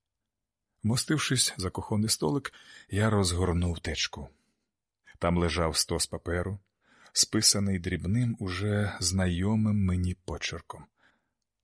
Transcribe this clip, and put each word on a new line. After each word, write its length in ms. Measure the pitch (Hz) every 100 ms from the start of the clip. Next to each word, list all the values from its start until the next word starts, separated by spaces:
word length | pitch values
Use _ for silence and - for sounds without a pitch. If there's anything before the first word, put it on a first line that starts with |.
| _ _ _ _ _ _ _ _
Вмостившись 720 | 107 120 - 156 - 131 - -
за 140 | 92
кухонний 380 | - - 107 107
столик, 440 | - 78 143 - - - - -
я 200 | 95 110
розгорнув 680 | 104 92 85 90 85 87 80
течку. 500 | - 76 - - 69 - _ _ _ _ _ _ - -
Там 200 | 85 87
лежав 380 | 85 80 82 78
стос 300 | - 85 -
паперу, 520 | 85 - 85 90 101 - _ _ _ -
списаний 640 | - - 110 107 104 98 95
дрібним, 580 | 90 90 82 113 120 113
уже 580 | 95 90 104 104 104 -
знайомим 840 | 87 95 92 87 98 110 107 107
мені 300 | 95 90 90
почерком. 720 | 90 - 85 - 82 - - - _ _ _ _ _ _ _